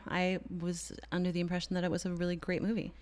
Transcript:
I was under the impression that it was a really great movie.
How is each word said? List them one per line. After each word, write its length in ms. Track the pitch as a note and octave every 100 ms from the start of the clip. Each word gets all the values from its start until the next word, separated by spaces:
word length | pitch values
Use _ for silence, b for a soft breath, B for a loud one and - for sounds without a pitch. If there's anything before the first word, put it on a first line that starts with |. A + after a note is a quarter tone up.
| -
I 300 | F3+ F3+ F#3 - F3+
was 320 | F3 F3 - - -
under 220 | F3+ F3+
the 80 | F3
impression 340 | F3 F3+ -
that 80 | F3+
it 80 | F3+
was 160 | F3 F#3
a 60 |
really 240 | F3 F3 F3
great 260 | - F3+
movie. 300 | G3 A3+ - B